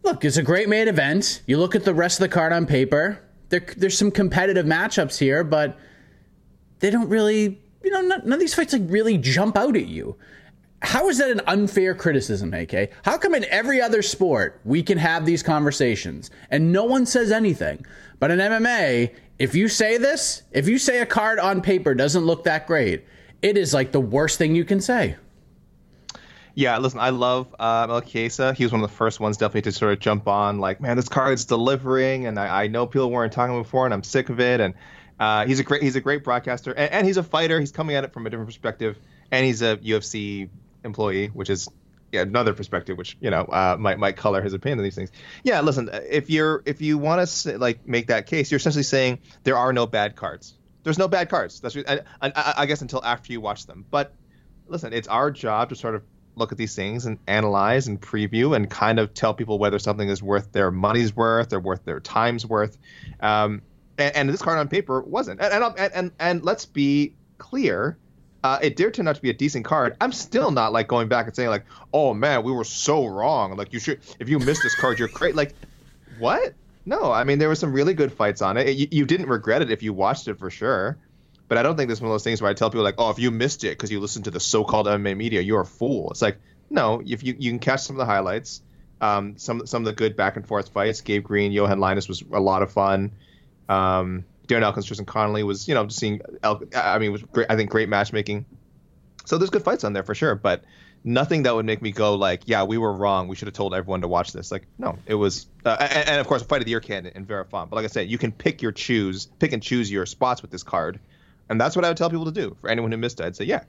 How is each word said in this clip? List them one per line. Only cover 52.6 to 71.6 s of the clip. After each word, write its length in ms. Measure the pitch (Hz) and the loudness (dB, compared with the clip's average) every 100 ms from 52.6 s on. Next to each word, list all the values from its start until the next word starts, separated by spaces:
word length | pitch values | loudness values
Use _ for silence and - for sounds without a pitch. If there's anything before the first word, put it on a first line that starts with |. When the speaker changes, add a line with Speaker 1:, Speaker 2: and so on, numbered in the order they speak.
| 143 | 0
Speaker 2:
guess, 160 | 147 | -2
until 200 | 127 131 117 | -4 -6 -4
after 260 | 120 - | -4 -6
you 80 | 120 | -8
watch 280 | 107 104 - | -8 -8 -12
them. 180 | 82 98 | -20 -4
But 240 | 143 139 - _ _ _ - - | -2 -2 -6 _ _ _ -20 -10
listen, 240 | 165 131 | -10 -6
it's 160 | 117 - | -6 -2
our 240 | 113 147 | 0 0
job 380 | 143 120 107 123 | 0 -2 0 -2
to 80 | - | -4
sort 180 | 117 107 | -6 -8
of 80 | - _ _ - | -10 _ _ -4
look 160 | 113 | -4
at 60 | - | -4
these 180 | 110 - | -6 -6
things 300 | 98 120 120 | -6 -6 -6
and 140 | 110 - | -8 0
analyze 640 | 104 107 98 101 131 127 | 2 2 4 4 2 0
and 140 | 98 | -6
preview 520 | - 107 104 110 135 | -6 -4 -2 2 2
and 160 | 135 101 | 2 0
kind 300 | - 110 113 | 0 2 2
of 140 | 107 | 0
tell 200 | - 110 | 0 -2
people 240 | 107 110 104 | 0 -2 0
whether 200 | 104 101 | 2 0
something 300 | 107 104 101 | -2 -2 -2
is 120 | 98 | -2
worth 300 | 98 101 104 | 0 -2 0
their 200 | 110 95 | 0 2
money's 440 | 92 101 117 113 107 | 2 2 2 0 2
worth 380 | 113 113 117 | 2 2 0
or 80 | 98 | -2
worth 240 | 92 92 - | -4 -6 -6
their 160 | 78 | -10
time's 440 | - 113 117 120 113 | -4 0 0 0 -2
worth. 320 | 110 104 - - - - - | -2 -2 -4 -20 -20 -20 -4
Um, 400 | 107 107 107 104 - _ _ - | 0 2 0 -2 -10 _ _ -4
and, 160 | 143 | -2
and 160 | 147 139 | 0 0
this 120 | 139 | -2
card 180 | - 160 | -2 -2
on 80 | 143 | 0
paper 320 | 180 202 131 | -2 -2 -2
wasn't. 400 | - 208 - 98 | -4 -6 -6 -4
And, 140 | 202 | -2
and, 260 | 202 233 190 | 0 0 -2
and, 140 | 196 | -4
and, 180 | 175 180 - | -2 -6 -2
and 240 | 170 175 | -2 0
let's 220 | 170 214 - | -2 -4 -4
be 500 | 147 139 143 147 - _ - | 0 2 2 0 -4 _ -20
clear, 600 | - 262 196 90 127 165 _ _ - _ | -10 -2 0 0 -2 -6 _ _ -20 _
uh, 160 | 135 135 | -2 0
it 140 | 147 - | 0 2
did 180 | 202 | 0
turn 140 | 220 165 | 0 -2
out 80 | 143 | -2
to 60 | |
be 80 | 131 | -2
a 40 | |
decent 300 | 113 143 139 | 0 -2 -2
card. 320 | 113 156 120 - | -2 0 0 0
I'm 100 | 247 | -2
still 400 | 254 - 233 269 | -4 -4 0 0
not, 220 | 131 110 | 2 2
like, 160 | 113 107 | 0 0
going 180 | 123 110 | 0 0
back 200 | 120 113 | 0 -2
and 60 | |
saying, 140 | 117 120 | -4 -2
like, 160 | 104 | -2